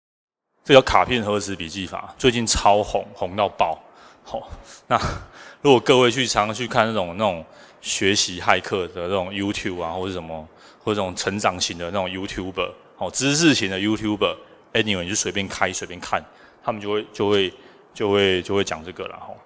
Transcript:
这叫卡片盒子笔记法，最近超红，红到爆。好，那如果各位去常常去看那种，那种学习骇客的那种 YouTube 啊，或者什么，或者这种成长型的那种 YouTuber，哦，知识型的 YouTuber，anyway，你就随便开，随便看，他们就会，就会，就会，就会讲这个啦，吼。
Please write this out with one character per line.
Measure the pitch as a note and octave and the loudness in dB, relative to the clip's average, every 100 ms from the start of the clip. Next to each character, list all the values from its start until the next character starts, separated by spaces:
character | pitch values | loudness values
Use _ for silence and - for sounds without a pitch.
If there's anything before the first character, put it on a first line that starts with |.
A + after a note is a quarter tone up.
| _ _ _ _ _ _ | _ _ _ _ _ _
这 | - C3+ | 8 8
叫 | |
卡 | B2+ G#2 | 8 4
片 | F2+ B2 | 4 0
盒 | G#2 G#2 | 0 -2
子 | F#2+ F#2+ | -2 -8
笔 | E2+ | -8
记 | F#2+ F2+ | -8 -8
法， | F2+ G2+ - | -8 -12 0
最 | C3 | 2
近 | A#2+ A2+ | 2 0
超 | - G#2+ G2+ | 2 4 4
红， | G2+ G2+ G2+ - | 2 -4 -6 -8
红 | F#2 G2 | -6 0
到 | G2 | -2
爆。 | - F2 D#2+ - - - - | 0 -2 -2 -10 -20 -20 -20
好， | - - - - - - - | -12 -12 -12 -18 -18 -18 -2
那 | A#2+ - - - - - - | -2 0 -6 -10 -20 -20 0
如 | C#3+ | 6
果 | B2 | 6
各 | A2 B2+ | 8 6
位 | B2 | 6
去 | A2+ A#2+ | 4 0
常 | A#2 G#2 | 2 2
常 | |
去 | G#2+ A#2 | 0 -2
看 | B2+ A2 | 2 2
那 | |
种， | A2 F2 F2 | 2 -4 0
那 | |
种 | G#2+ E2+ - - - - | -2 -2 -8 -20 -20 -16
学 | - - G2 | -8 0 2
习 | G#2 - F2 | 2 0 -2
骇 | F2 F#2 | 2 2
客 | - G#2 E2+ | 2 -4 -4
的 | F2 F2 | -6 -4
那 | |
种 | G2 F2+ | -2 -4
YouTube | G2 G2 G#2 G#2+ F2+ | -4 -4 -4 -6 -6
啊， | E2 | -6
或 | F2+ F#2 | -4 -6
者 | |
什 | F#2 | -6
么， | D#2+ D#2+ D#2 - - - | -8 -12 -14 -20 -20 -10
或 | - | -4
者 | G#2 | -2
这 | |
种 | F#2+ F2 | -2 -4
成 | - G2+ | -4 -4
长 | G2 F2+ | -6 -8
型 | - E2+ | -8 -8
的 | E2+ | -8
那 | |
种 | G2 F#2 | -6 -6
YouTuber， | F#2 G2 - F#2+ F#2 F2+ F2+ - - | -8 -10 -8 -10 -8 -10 -10 -20 -12
哦， | F#2 | -8
知 | - C3+ D3 | -4 -2 2
识 | E3 B2 | 4 2
型 | G2 | 0
的 | F#2+ | -2
YouTuber，anyway， | G#2 G#2+ G#2+ G#2 F#2+ D#2+ - - _ A#2 G#2+ F#2+ | -2 -2 -2 0 0 -2 -12 -20 _ -2 0 -2
你 | F2 | -2
就 | - | -2
随 | - | -2
便 | F#2+ F#2+ | -2 -4
开， | - F#2+ | -2 -2
随 | F#2+ E2+ | -4 -10
便 | F2+ | -12
看， | - F#2+ - - - _ | -6 -6 -6 -20 -20 _
他 | - | -8
们 | A2 | -6
就 | G2+ | -2
会， | G#2+ A2+ | -4 -4
就 | - G#2 | -2 2
会， | G2+ F#2 - - - _ | 2 2 -4 -20 -20 _
就 | - G#2+ | -4 0
会， | G2+ G2 F2+ | 4 4 2
就 | F2 G2 | 0 -2
会 | |
讲 | G2 D#2+ D#2+ | -2 -4 -10
这 | |
个 | F#2 F2+ | -12 -12
啦， | F2 | -12
吼。 | - - | -16 -18